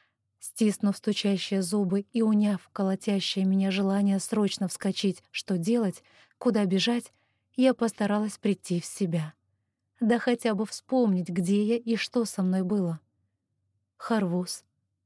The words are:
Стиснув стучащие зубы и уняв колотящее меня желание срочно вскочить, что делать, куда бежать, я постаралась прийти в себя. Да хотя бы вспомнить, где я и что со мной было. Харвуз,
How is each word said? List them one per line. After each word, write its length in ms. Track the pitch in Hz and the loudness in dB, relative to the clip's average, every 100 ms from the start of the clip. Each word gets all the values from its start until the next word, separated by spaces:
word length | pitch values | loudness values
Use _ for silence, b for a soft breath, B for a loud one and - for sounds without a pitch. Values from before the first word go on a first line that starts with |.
| _ _ _ _ | _ _ _ _
Стиснув 580 | - - 214 190 202 196 | -12 0 0 2 0 0
стучащие 640 | - 208 202 190 - 196 | -2 -2 0 -2 0 -2
зубы 440 | 175 208 190 202 202 | 0 0 0 -2 -2
и 100 | 233 | 0
уняв 480 | 220 208 208 190 - | 2 4 2 0 -4
колотящее 720 | - 190 190 - 196 - 196 190 | -2 -2 0 0 -2 0 0 2
меня 260 | 190 196 | 2 2
желание 480 | 190 196 196 202 196 | 0 0 2 2 0
срочно 480 | - 214 202 - 185 | 0 0 0 -2 -6
вскочить, 560 | - 196 - 196 180 - | -4 -4 -2 -2 -2 -8
что 260 | - - 180 | -12 -4 -2
делать, 460 | 165 240 202 - b b b _ | 0 0 0 -4 b b b _
куда 280 | 247 214 196 | 0 2 2
бежать, 480 | 190 233 240 - _ _ _ _ - | 2 0 -2 -4 _ _ _ _ 0
я 180 | 254 | 2
постаралась 640 | 247 226 - 208 208 214 - | 2 -2 -2 0 0 -2 -2
прийти 440 | 208 190 - 175 | -2 -2 -2 -4
в 40 | - | -4
себя. 480 | - 185 165 156 - _ _ _ _ _ _ | -4 -2 -2 -4 -10 _ _ _ _ _ _
Да 180 | 220 233 | 2 2
хотя 340 | 247 240 233 | 2 0 0
бы 120 | 202 214 | -2 -4
вспомнить, 640 | - - 262 226 180 175 | -8 -2 2 2 2 0
где 340 | 180 175 202 | -2 2 2
я 140 | 208 233 | 2 0
и 180 | 233 220 | -2 -4
что 300 | - 247 220 | -2 -2 -2
со 180 | - | -2
мной 200 | 185 185 | 0 0
было. 360 | 185 208 175 160 - _ _ _ _ _ _ _ _ _ | 0 0 -2 -4 -10 _ _ _ _ _ _ _ _ _
Харвуз, 720 | - 226 185 180 180 - - _ _ _ | -2 0 0 0 -4 -8 -14 _ _ _